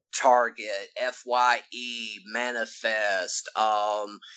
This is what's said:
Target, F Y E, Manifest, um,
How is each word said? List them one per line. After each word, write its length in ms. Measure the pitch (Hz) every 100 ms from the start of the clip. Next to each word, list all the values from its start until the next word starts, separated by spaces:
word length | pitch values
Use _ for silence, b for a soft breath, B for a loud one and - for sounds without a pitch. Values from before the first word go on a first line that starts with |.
| _ -
Target, 720 | 135 123 117 117 107 98 98 -
F 260 | 127 123 123
Y 380 | 123 123 120 -
E, 480 | 123 123 120 113 104 95
Manifest, 1200 | 110 123 120 113 - 113 110 104 95 87 - - -
um, 640 | 110 107 104 104 104 101 B